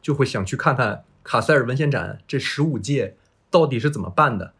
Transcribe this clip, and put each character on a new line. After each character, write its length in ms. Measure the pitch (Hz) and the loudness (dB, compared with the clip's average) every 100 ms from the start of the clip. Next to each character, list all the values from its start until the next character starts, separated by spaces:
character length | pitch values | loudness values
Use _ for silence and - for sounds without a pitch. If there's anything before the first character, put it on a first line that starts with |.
就 120 | - | -4
会 120 | 143 131 | 0 0
想 180 | 110 | -2
去 100 | 92 | -4
看 220 | - 160 131 | -2 0 2
看 280 | 113 104 - _ | 0 -2 -12 _
卡 180 | - 117 | -4 0
塞 140 | 113 | 4
尔 100 | 151 | 4
文 100 | 117 | 2
献 160 | 131 147 | 0 0
展 280 | 127 90 - - | 0 -4 -10 -8
这 100 | 135 | -6
十 220 | - - | -4 -2
五 180 | 156 123 | -2 -2
届 380 | 95 143 98 - _ _ _ | -2 -2 -2 -6 _ _ _
到 160 | 180 151 | 2 4
底 140 | 123 | 2
是 100 | 147 | -2
怎 100 | 143 | -2
么 80 | 87 | -4
办 300 | 117 147 107 | 2 2 2
的， 140 | 90 _ | -8 _